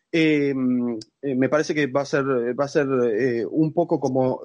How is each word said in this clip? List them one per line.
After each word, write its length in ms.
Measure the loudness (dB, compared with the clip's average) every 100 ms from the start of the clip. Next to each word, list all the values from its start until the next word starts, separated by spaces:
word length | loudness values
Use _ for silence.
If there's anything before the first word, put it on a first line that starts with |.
| _
Em, 880 | 2 4 4 2 0 0 0 0 -4 -10 _
eh, 140 | -4 0
me 140 | 2
parece 260 | 2 0 0
que 120 | 0
va 140 | -2
a 40 | -2
ser, 180 | -2 0
va 380 | 0 -2 -2
a 60 | -2
ser, 180 | 0 0
eh, 580 | 0 0 2 0 0 -2
un 280 | 0 0
poco 260 | 0 -2 0
como, 400 | 0 0 0 -2